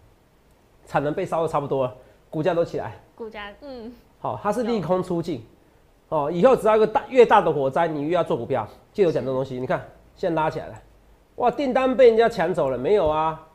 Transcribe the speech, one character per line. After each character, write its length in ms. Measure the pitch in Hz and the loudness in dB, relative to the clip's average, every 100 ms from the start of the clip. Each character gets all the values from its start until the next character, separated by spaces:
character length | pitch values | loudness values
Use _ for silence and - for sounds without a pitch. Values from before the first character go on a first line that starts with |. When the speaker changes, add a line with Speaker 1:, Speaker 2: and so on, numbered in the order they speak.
| _ _ _ _ _ _ _ _ - | _ _ _ _ _ _ _ _ -6
Speaker 1:
产 160 | 156 | -2
能 120 | 139 | -2
被 120 | 156 180 | -4 -4
烧 160 | 165 | -2
得 60 | 160 | -2
差 100 | 151 | -2
不 80 | 143 | -2
多 200 | 139 123 | -2 -2
了， 100 | - - _ _ | -6 -20 _ _
股 140 | 160 | -4
价 100 | 180 | 0
都 120 | 170 170 | 0 -2
起 140 | 143 | -4
来。 200 | 101 - - - | -10 -12 -20 -18
Speaker 2:
股 140 | 220 | -16
价， 200 | 214 202 208 | -14 -16 -16
嗯。 280 | 285 247 220 240 _ _ | -18 -16 -16 -18 _ _
Speaker 1:
好， 180 | 135 110 | -10 -6
它 80 | 202 | -4
是 120 | 214 | -2
利 180 | 240 226 | -2 -2
空 200 | 156 185 | -2 -2
出 200 | 175 170 | -2 -6
尽。 200 | 170 131 - _ _ _ _ _ - | -6 -8 -12 _ _ _ _ _ -6
哦， 200 | - 170 | -4 -2
以 140 | 175 | 4
后 100 | 254 | 4
只 140 | 240 214 | 4 4
要 80 | 220 | 2
一 40 | |
个 40 | 214 | 2
大， 160 | 214 - | 0 2
越 180 | 254 208 | 4 6
大 140 | 214 | 6
的 100 | 165 | 4
火 200 | 147 135 | 0 0
灾， 180 | 170 170 | 0 0
你 140 | 151 | -2
越 120 | 151 | -2
要 80 | 175 | -2
做 140 | 165 156 | -2 -4
股 100 | 117 | -2
票。 220 | 127 107 - _ | -4 -4 -12 _
记 120 | - | 0
得 40 | 180 | 0
我 40 | |
讲 120 | 139 | 0
这 40 | 127 | -2
种 80 | 131 | -4
东 80 | 135 | -4
西， 120 | 123 | -6
你 80 | 131 | -4
看 160 | 156 - - _ - | -4 -6 -20 _ -8
现 120 | 185 | -4
在 120 | 160 | 0
拉 80 | 156 | -2
起 100 | 151 | -4
来 80 | 80 | -10
了， 60 | 113 - _ _ _ _ - | -16 -20 _ _ _ _ -2
哇， 120 | 240 | 0
订 240 | 247 277 | 0 0
单 220 | 254 262 240 | 0 2 6
被 140 | 247 | 6
人 80 | 226 | 6
家 100 | 226 | 2
抢 260 | 202 170 | 2 -2
走 160 | 175 139 | 0 -2
了 80 | 123 | -2
没 180 | 139 208 | 0 2
有 120 | 156 | 2
啊？ 340 | 151 160 156 - | 0 -2 -4 -12